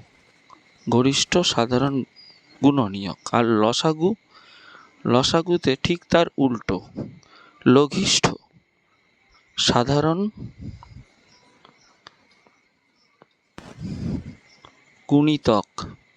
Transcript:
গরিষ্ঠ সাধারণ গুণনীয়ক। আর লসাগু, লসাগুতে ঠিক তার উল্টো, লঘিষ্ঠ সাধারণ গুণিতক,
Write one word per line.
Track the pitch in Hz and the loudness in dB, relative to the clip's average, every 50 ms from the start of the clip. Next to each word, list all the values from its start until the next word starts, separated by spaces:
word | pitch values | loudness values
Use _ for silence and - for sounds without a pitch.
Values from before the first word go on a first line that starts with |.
| - _ _ _ _ _ _ _ _ _ - - _ _ _ _ _ | -16 _ _ _ _ _ _ _ _ _ -20 -20 _ _ _ _ _
গরিষ্ঠ | 117 117 120 127 139 139 - - - - - - - - | 0 0 2 2 2 0 -2 -2 0 0 0 0 0 0
সাধারণ | 117 117 123 127 123 135 143 139 131 - - _ - - - _ _ _ _ _ _ | -2 0 0 0 0 0 -2 -2 -4 -6 -8 _ -20 -20 -20 _ _ _ _ _ _
গুণনীয়ক। | - 139 143 139 113 98 95 98 98 90 78 - - - 120 | 2 4 4 2 0 -2 -4 -8 -8 -10 -10 -12 -6 -2 0
আর | 120 120 113 113 104 | 0 2 2 2 2
লসাগু, | 107 117 120 - - 160 156 156 165 196 220 - _ _ _ - - - - - - - - - - _ _ _ - 117 117 | 2 2 2 0 0 -2 0 0 -2 -2 -2 -4 _ _ _ -20 -20 -20 -20 -20 -20 -20 -20 -20 -20 _ _ _ -2 2 2
লসাগুতে | 123 135 - - 165 170 180 175 170 - 143 131 - - | 2 2 2 0 0 0 0 -2 0 0 -2 -2 0 -2
ঠিক | - 175 - - - | -4 -4 -4 -2 0
তার | - 170 170 - - - 139 | 2 2 2 0 0 0 0
উল্টো, | 127 120 104 - - 98 90 - - - - - - - - _ _ - - - - _ _ - | 0 0 -4 -6 -6 -6 -6 -8 -12 -14 -14 -14 -14 -16 -20 _ _ -20 -20 -20 -20 _ _ 2
লঘিষ্ঠ | - 123 139 147 135 - - 196 - - - - - - - _ _ _ _ _ _ _ _ _ _ _ _ _ _ _ _ _ _ _ _ _ _ _ | 4 6 6 4 2 0 -2 -2 0 0 0 0 0 -2 -6 _ _ _ _ _ _ _ _ _ _ _ _ _ _ _ _ _ _ _ _ _ _ _
সাধারণ | - - - - 120 117 135 139 147 147 160 165 185 208 214 - - - - - - - - - - - - - - - _ _ _ _ _ _ _ _ _ _ _ - - _ _ _ _ _ _ _ - - _ _ _ _ _ _ _ _ _ _ _ _ _ _ _ _ _ _ _ _ _ _ _ _ _ _ _ _ - - - - - - - - - - - - - - - - - _ _ _ _ - - _ _ _ _ _ _ _ - | -4 -2 0 2 2 0 0 0 0 0 0 0 -2 -4 -6 -6 -10 -16 -16 -16 -16 -16 -16 -16 -18 -20 -20 -20 -20 -20 _ _ _ _ _ _ _ _ _ _ _ -20 -20 _ _ _ _ _ _ _ -20 -20 _ _ _ _ _ _ _ _ _ _ _ _ _ _ _ _ _ _ _ _ _ _ _ _ _ _ _ _ -20 -20 -20 -18 -16 -14 -12 -10 -8 -8 -6 -6 -8 -8 -12 -18 -20 _ _ _ _ -20 -20 _ _ _ _ _ _ _ 0
গুণিতক, | 143 143 147 156 151 143 - 123 110 101 - - _ - - - - - _ _ _ | 2 2 4 2 0 0 0 0 0 0 0 -4 _ -14 -14 -14 -16 -20 _ _ _